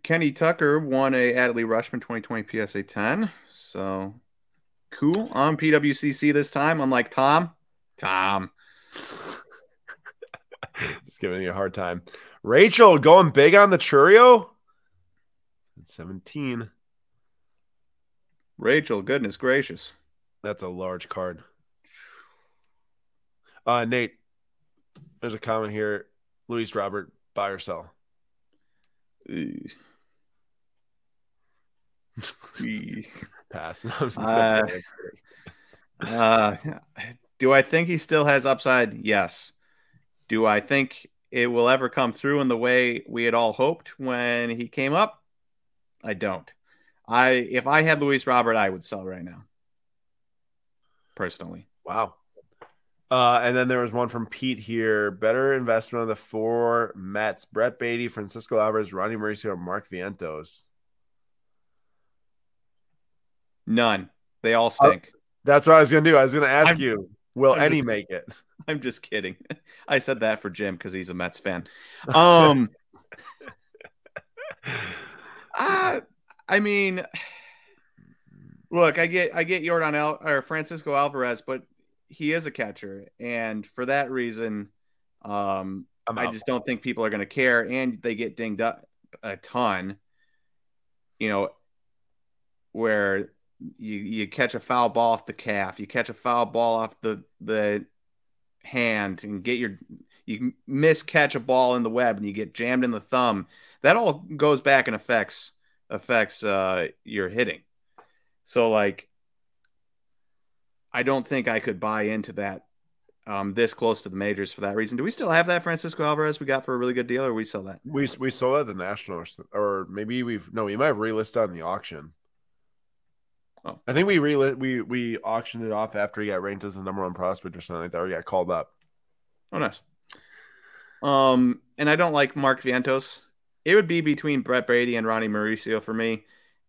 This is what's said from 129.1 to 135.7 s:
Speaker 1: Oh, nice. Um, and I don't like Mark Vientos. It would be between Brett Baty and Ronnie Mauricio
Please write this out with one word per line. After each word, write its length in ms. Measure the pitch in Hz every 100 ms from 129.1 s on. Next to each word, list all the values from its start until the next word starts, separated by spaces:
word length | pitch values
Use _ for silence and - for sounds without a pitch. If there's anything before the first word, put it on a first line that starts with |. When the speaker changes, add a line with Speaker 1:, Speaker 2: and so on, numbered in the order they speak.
| _ _ _ _
Speaker 1:
Oh, 80 | 165
nice. 220 | 139 - _ _ _ - _ - - _ - - - -
Um, 580 | 143 139 135 127 127 120 _ -
and 120 | 151
I 60 | 156
don't 180 | 175
like 220 | 147 139 143
Mark 260 | 135 127
Vientos. 580 | 131 123 127 135 - - _ _ _ _ -
It 100 | 208
would 120 | 175
be 120 | 170
between 420 | 151 147 151 139
Brett 240 | 123 127 120
Baty 300 | 120 123 117
and 100 | 113
Ronnie 220 | 110 110
Mauricio 560 | 107 107 110 -